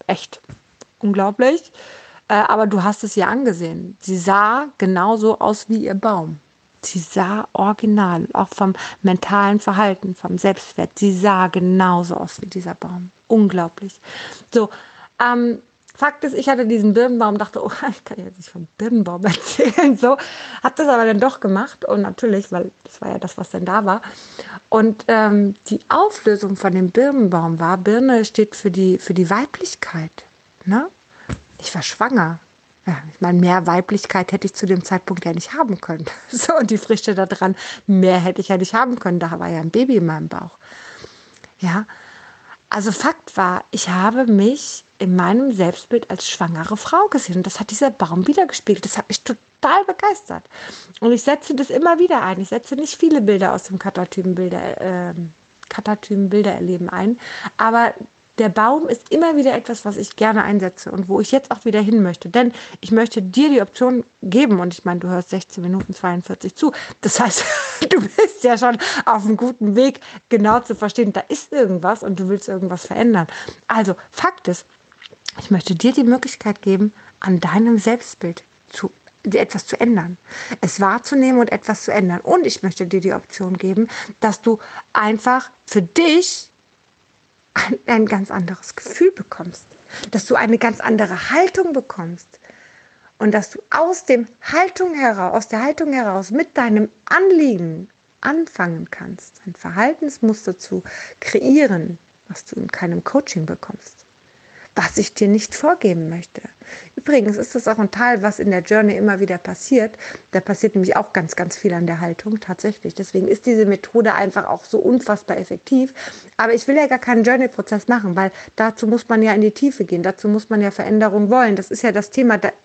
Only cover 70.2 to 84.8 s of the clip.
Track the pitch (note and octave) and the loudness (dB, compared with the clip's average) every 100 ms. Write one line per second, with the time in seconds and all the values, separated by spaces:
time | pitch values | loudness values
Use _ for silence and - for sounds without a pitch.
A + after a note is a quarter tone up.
70.2 | - A3 G#3+ A#3+ A#3+ G#3+ G#3 - G#3 F#3 | 0 2 4 2 0 -4 -2 0 0 -2
71.2 | - D4 - D4 G3+ F3+ F3+ A3 G3+ F#3 | -4 -8 -4 0 0 0 0 -2 -4 -4
72.2 | F#3 G3 - F#3+ F#3 F3+ - G#3+ A#3 G3 | -2 -4 -4 -4 -4 -6 -6 0 4 4
73.2 | D#3+ - - - - A3+ G3 F3 - - | 0 -6 -16 -10 -4 0 0 -2 -8 -4
74.2 | F4+ F4+ F#3 F3+ - _ _ _ - - | -2 -2 -6 -6 -8 _ _ _ -20 -18
75.2 | - - - F#3 - E3 B3 C#4+ A#3+ B3 | -14 -6 0 0 0 0 2 4 4 2
76.2 | - - G#3+ G3+ G3 F#3+ G#3+ - - - | 0 -6 -6 -2 0 2 0 -4 -20 -6
77.2 | F#3+ F3+ D#3+ G3 A#3 A3 A3 A#3+ - - | 0 0 2 2 4 4 2 -2 -4 -10
78.2 | E3+ E3+ - _ _ - F#3+ _ _ _ | -8 -10 -16 _ _ -10 -10 _ _ _
79.2 | G#3 G3+ - F#3+ - - A#3+ G3+ E3+ F3+ | -2 0 0 -4 -6 0 2 2 0 -8
80.2 | - - - A#3 F3+ - G3 A#3 - C#4 | -14 -16 -12 -4 -4 0 0 0 0 2
81.2 | C4 B3 A#3 - - G#3 - G#3 F#3 F3 | 4 4 2 -2 -4 -6 -2 0 0 0
82.2 | - F4+ - - F#3+ - F3 F#3+ F#3 - | 0 2 2 -2 -4 -4 -2 -2 -2 -4
83.2 | - - F#3 F#3 F#3+ F#3+ A3+ - - - | -8 -8 -6 -2 0 0 0 -4 -14 -2
84.2 | A3 G3+ A#3 A3 - - | -2 0 0 0 -4 -18